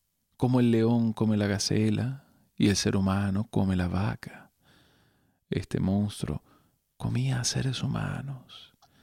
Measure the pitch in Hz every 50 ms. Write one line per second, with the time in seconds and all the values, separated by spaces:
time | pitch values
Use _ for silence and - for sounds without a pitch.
0 | _ _ _ _ _ _ _ - 131 123 127 127 123 120 117 113 113 113 120 117
1 | 117 113 107 - 113 107 107 104 104 104 101 98 - - 107 107 110 110 107 104
2 | 107 127 135 135 - _ _ _ _ _ _ - 113 107 98 - - 101 - 101
3 | 95 95 95 101 101 101 95 98 107 - - 98 98 95 95 90 90 90 90 92
4 | 101 113 117 - - - - - - _ _ _ _ _ _ _ _ _ _ _
5 | _ _ _ _ _ _ _ _ _ - - - 95 - - - - 92 95 101
6 | 104 104 - - - - 73 73 _ _ _ _ _ _ _ _ _ _ _ -
7 | - 113 113 120 127 135 131 123 - - - 127 123 131 123 - - - - -
8 | 52 50 50 - - 139 139 127 - - - - - - _ _ _ _ _ _